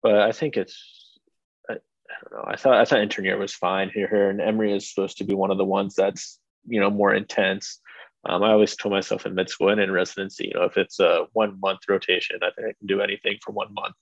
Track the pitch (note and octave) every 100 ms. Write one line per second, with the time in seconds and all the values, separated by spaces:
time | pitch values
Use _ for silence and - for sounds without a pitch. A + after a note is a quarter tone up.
0 | A#2 G#2 G#2 A2 A#2 - F#2 - - -
1 | _ _ _ _ _ _ - - _ _
2 | _ - - - - - C3+ A#2 A2+ C3+
3 | G#2 - F#2+ G2 G2 - F2+ F#2+ G2 G#2+
4 | G2 G#2+ G2+ G2+ G#2+ A2 G#2+ G2+ - -
5 | F#2+ - G2 G2 F#2+ F#2+ G2 F#2+ G2+ -
6 | G2 G2 - - _ _ - A2+ G2+ G2+
7 | G2+ G2+ G2+ - F#2+ G2 - - - -
8 | - _ - F2+ G#2 G#2+ G#2 - G#2 G2
9 | F#2+ - - F#2+ F#2 - G2 G#2+ F#2+ F#2+
10 | F#2 - G2 - - - F2+ - F#2+ -
11 | F2+ F2 - A2+ G#2+ F#2+ G2 F#2+ - G2
12 | - F2+ - - F2+ - A2 G#2 G2+ G2
13 | G2+ G2+ - G#2 - G#2 G2+ G2+ - -